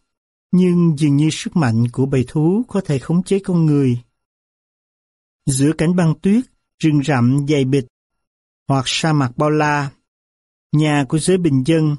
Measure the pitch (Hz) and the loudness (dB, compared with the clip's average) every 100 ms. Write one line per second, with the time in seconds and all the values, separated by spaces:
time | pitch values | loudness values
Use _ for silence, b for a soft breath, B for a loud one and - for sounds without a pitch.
0 | _ _ _ _ _ 180 180 175 170 147 | _ _ _ _ _ 0 2 2 2 2
1 | 151 143 156 - 240 180 135 113 120 117 | 2 2 0 -2 -4 -2 0 0 -2 -2
2 | 135 135 123 156 156 202 254 196 - 139 | -2 -2 -2 0 0 0 -2 -6 -4 -4
3 | - 175 - 196 196 175 160 143 135 120 | -2 -4 0 -2 -2 0 2 2 0 -2
4 | - _ _ _ _ _ _ _ _ _ | -6 _ _ _ _ _ _ _ _ _
5 | _ _ _ _ - 135 139 160 160 180 | _ _ _ _ -6 0 0 0 0 0
6 | 165 151 190 214 254 _ _ - 160 147 | 0 0 0 0 -2 _ _ -4 0 0
7 | 139 135 120 135 143 147 131 139 123 _ | 0 0 2 0 0 0 0 -2 -6 _
8 | _ _ _ _ _ _ - 135 127 - | _ _ _ _ _ _ -4 -4 -4 -4
9 | 165 151 127 120 151 151 151 147 143 - | -2 0 -2 -2 -2 0 0 -2 -4 -12
10 | _ _ _ _ _ _ _ 151 151 147 | _ _ _ _ _ _ _ 0 2 0
11 | 139 156 147 190 175 135 131 160 156 | 0 -2 0 0 2 0 2 0 0